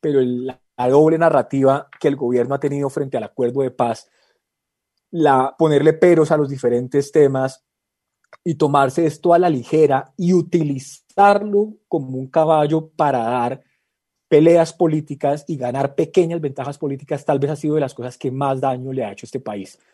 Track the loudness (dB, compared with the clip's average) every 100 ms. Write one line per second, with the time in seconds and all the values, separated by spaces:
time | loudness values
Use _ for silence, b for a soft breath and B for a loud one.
0 | 0 0 0 -4 -8 -14 _ -4 2 4
1 | 4 4 4 2 0 2 2 2 -4 -4
2 | -4 -2 -2 -2 -2 -2 -4 -4 -4 -4
3 | -6 -6 -8 -4 -2 -2 -4 -2 -4 -4
4 | -10 _ _ _ _ _ _ _ _ _
5 | _ -2 2 2 0 0 2 4 2 4
6 | 4 4 2 0 -2 -2 -2 -2 -2 -2
7 | 0 2 2 2 -4 -8 _ _ _ _
8 | _ _ _ -12 -8 -2 2 2 2 0
9 | -2 -2 2 2 2 -2 -2 2 2 2
10 | -4 -6 0 0 2 -2 -2 -6 -10 -20
11 | _ 2 4 4 0 -2 -2 -8 _ -6
12 | -4 -10 -4 0 2 2 2 -2 -4 -2
13 | -2 0 -2 -2 -4 -6 _ _ _ _
14 | _ _ _ 4 6 4 2 0 -2 0
15 | -6 -6 -4 -4 -6 -8 -6 -4 -4 -2
16 | 0 2 0 -2 -6 -8 -12 -8 -8 -8
17 | -8 -8 -2 -2 -2 -4 -2 -2 -4 -6
18 | -14 -10 -8 -6 -4 -2 -4 -4 -8 -8
19 | -8 -10 -12 -12 -10 -12 -14 _ _